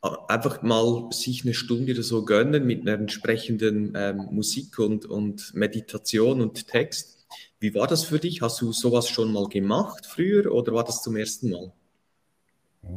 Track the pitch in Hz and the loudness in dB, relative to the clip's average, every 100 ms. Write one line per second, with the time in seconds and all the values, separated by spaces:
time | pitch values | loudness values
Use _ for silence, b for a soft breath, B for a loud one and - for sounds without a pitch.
0 | - - - 113 135 - 113 113 113 120 | -4 -6 -2 0 0 -2 2 4 4 0
1 | 120 - - 123 123 117 - 120 131 117 | -4 -6 -4 -2 -2 -2 -2 -2 0 -2
2 | 110 117 107 104 127 151 127 113 - 104 | 0 -2 4 4 6 4 2 0 0 -2
3 | 104 - - 113 - 113 110 107 104 - | -2 -4 -2 -2 0 0 2 0 -2 -2
4 | 101 98 98 104 104 131 139 - 107 107 | -2 -4 -4 -2 -2 -4 -6 -2 0 0
5 | - 104 104 104 - - 104 113 110 107 | -4 -4 -4 -6 -10 -2 -2 -2 -8 -8
6 | - 110 117 131 113 - - 120 156 - | -2 4 4 4 0 -2 -2 0 0 -4
7 | - _ _ B B _ 107 101 123 165 | -10 _ _ B B _ -2 2 2 2
8 | 160 156 170 175 117 - 117 113 123 120 | 0 0 -2 -2 -2 0 -2 0 2 4
9 | 117 - 110 104 101 101 98 120 208 - | 2 0 0 0 0 0 2 2 0 -4
10 | - - 180 208 - 120 120 113 120 117 | -16 -2 4 4 4 2 2 0 0 -4
11 | - 110 110 - 123 87 92 - _ _ | -4 -2 -2 -2 -2 -2 -8 -16 _ _
12 | _ _ _ _ _ _ _ _ 87 | _ _ _ _ _ _ _ _ -12